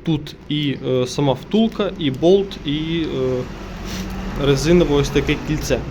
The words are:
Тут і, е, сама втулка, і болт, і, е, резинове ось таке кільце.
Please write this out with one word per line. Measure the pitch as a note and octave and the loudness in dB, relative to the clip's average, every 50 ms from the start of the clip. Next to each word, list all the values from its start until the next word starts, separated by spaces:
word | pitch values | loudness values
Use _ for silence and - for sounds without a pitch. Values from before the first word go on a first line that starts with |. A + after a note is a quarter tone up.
| - | 0
Тут | - D#3+ D3 D3 - - - - - | -2 -2 -2 -2 -8 -16 -16 -8 -6
і, | D3+ D3 D3+ C#3+ C3 A2+ C3+ C3+ | -4 -2 -2 -2 -4 -4 -2 0
е, | C3 B2+ B2 B2 | 0 0 0 0
сама | - - C#3+ C#3+ B2+ | 0 0 2 2 2
втулка, | - - - - G#3+ A3+ A3 - - G#3 F#3 - - | 0 -2 0 2 2 2 2 2 -2 -4 -2 -2 -2
і | E3+ C#3 | -2 -2
болт, | B2+ - D3+ E3+ F#3+ G3+ G3 G3 - - - | 0 2 4 6 6 6 4 0 -6 -8 -6
і, | C#3+ C#3+ D3+ D#3 D#3+ E3 E3+ D#3+ C#3+ C#3 C3+ | -4 -2 -2 -2 -2 -2 -2 -2 -2 -2 -2
е, | C3 C3 B2+ B2+ B2+ - - - - - - - - - - - - - - - - - - - C#3+ | -2 -2 -2 -2 -4 -6 -10 -12 -12 -12 -10 -10 -10 -8 -8 -8 -8 -6 -6 -6 -6 -6 -4 -2 2
резинове | C#3 C#3+ C#3 C3 D#3 F3 F3+ E3+ C#3+ C#3+ | 2 2 2 4 4 6 6 6 6 4
ось | C#3+ C#3 C#3 | 2 2 2
таке | - D3 C#3 D3 D3+ - - - | 2 0 2 2 -2 -2 -2 -2
кільце. | D3+ D3 - - C#3+ A2 - - | -2 -2 0 0 -2 -2 -2 -6